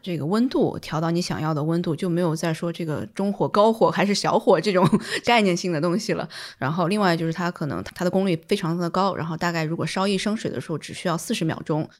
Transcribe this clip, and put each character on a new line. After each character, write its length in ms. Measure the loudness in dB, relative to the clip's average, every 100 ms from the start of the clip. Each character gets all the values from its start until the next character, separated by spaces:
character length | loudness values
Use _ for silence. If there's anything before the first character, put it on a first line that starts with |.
这 160 | -8 -4
个 80 | -2
温 220 | 0 2
度 320 | 2 0 -2
调 220 | -6 -2
到 100 | 0
你 100 | 0
想 200 | -2 -4
要 120 | -2
的 80 | -2
温 200 | 0 0
度， 120 | -2
就 140 | -2 0
没 140 | 0
有 120 | 0
再 200 | 0 -2
说 180 | -2 -4
这 140 | -6 -6
个 200 | -6 -6
中 260 | -4 -2
火、 120 | 0 0
高 280 | 4 4
火 180 | 6 2
还 140 | 4 2
是 100 | 2
小 240 | 2 2
火 200 | 4 4
这 100 | 4
种 160 | 4 4 4
<laughs> 220 | 0 -4 2
概 160 | 4
念 140 | 4 2
性 160 | 0
的 100 | 0
东 180 | 0 0
西 140 | 0
了。 140 | -2 -4 -10 -14 -4
然 140 | -2
后 160 | 0 0
另 140 | 2
外 160 | 2 2
就 80 | 0
是 80 |
它 180 | -2 -4
可 140 | -4 -4
能， 180 | -4 -6
它 120 | -4 0
的 60 |
功 140 | 2 2
率 160 | 0 0
非 80 | -2
常 220 | 0 -2
的 120 | 0
高， 260 | 0 0 0
然 100 | -4
后 80 | -2
大 160 | -2
概 140 | -2 -2
如 100 | -2
果 100 | -4
烧 220 | -2 0
一 100 | 0
升 200 | 0 -2
水 120 | -4
的 120 | -6
时 100 | -6
候 60 | -8
只 160 | -8
需 160 | -6 -4
要 80 | -2
四 160 | -2
十 100 | -2
秒 180 | -2 -4 -2
钟。 240 | -4 -4 -8